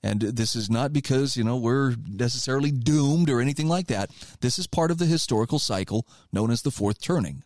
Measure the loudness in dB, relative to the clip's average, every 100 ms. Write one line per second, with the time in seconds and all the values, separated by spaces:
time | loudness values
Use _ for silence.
0 | -2 -2 -2 -2 -2 -2 0 0 0 -2
1 | 0 0 2 0 0 0 0 2 2 0
2 | -6 -2 -2 -2 -2 0 0 0 2 4
3 | 4 4 4 4 2 0 0 0 0 -4
4 | -4 -8 -20 -4 -2 -2 -4 0 0 2
5 | 2 2 2 0 2 0 0 -2 -2 -4
6 | -4 -14 _ -2 0 0 -2 -2 -2 -2
7 | -2 -2 -2 -6